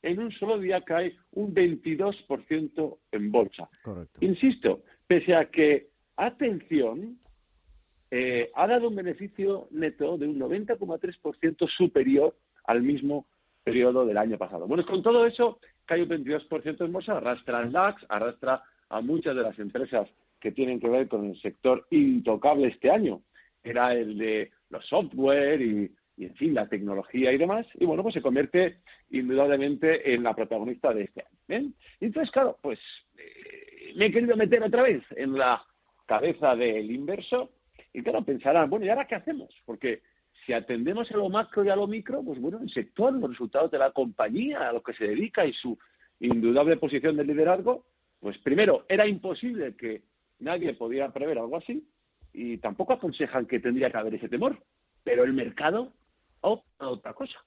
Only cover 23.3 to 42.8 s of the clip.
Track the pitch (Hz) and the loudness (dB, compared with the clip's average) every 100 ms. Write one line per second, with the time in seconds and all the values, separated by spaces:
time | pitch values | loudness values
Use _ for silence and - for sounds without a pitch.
23.3 | _ _ _ 117 120 123 120 110 104 110 | _ _ _ -6 0 0 0 -2 -4 -2
24.3 | 107 - _ _ 87 - 156 156 127 135 | -2 -4 _ _ -14 -2 -2 -2 0 2
25.3 | 143 143 151 120 104 101 _ _ - 90 | 4 2 2 0 0 -4 _ _ -14 -14
26.3 | - 156 131 104 104 101 98 - 127 127 | -4 0 0 -2 -4 -4 -6 -4 0 2
27.3 | 135 170 214 226 - 175 160 208 170 131 | 2 2 -2 -6 -2 0 2 -2 -2 0
28.3 | 131 139 180 180 - _ - _ 135 127 | 0 2 2 0 -2 _ -20 _ -6 0
29.3 | 131 143 139 139 143 160 160 139 120 120 | 2 4 2 0 2 2 2 2 2 0
30.3 | 110 110 110 113 120 143 110 95 - - | -2 -2 -2 -4 -2 0 0 -4 -10 -18
31.3 | _ - 208 285 - - _ 226 254 302 | _ -6 -6 -6 -10 -20 _ -6 -2 -2
32.3 | 269 254 - 143 110 - - _ - - | 0 0 -2 -8 -8 -12 -20 _ -20 -20
33.3 | - - - - - - - 208 233 240 | -20 -20 -20 -20 -20 -14 0 2 4 2
34.3 | 220 214 233 214 233 254 151 - - 135 | 2 4 4 4 4 4 2 -4 -8 -4
35.3 | 135 127 120 - _ _ _ - 110 151 | 2 2 2 -4 _ _ _ -2 0 0
36.3 | 160 147 120 120 110 107 123 143 202 - | 2 2 4 2 0 -4 -6 -6 -8 -4
37.3 | 247 262 _ _ - _ - 240 233 208 | -4 -4 _ _ -20 _ -8 -4 -4 -2
38.3 | 135 135 165 147 208 196 240 277 208 302 | -2 2 2 2 0 0 -2 -2 -6 -6
39.3 | 294 - _ - 110 131 110 _ _ _ | -10 -12 _ -14 -6 -4 -6 _ _ _
40.3 | _ - 117 107 120 131 208 226 214 196 | _ -4 -4 -4 -4 -2 -4 -4 -2 0
41.3 | 202 214 - 202 196 202 220 202 269 262 | -2 -2 0 2 2 0 -4 -6 -8 -6
42.3 | 131 143 214 240 131 | -6 -6 -6 -8 -8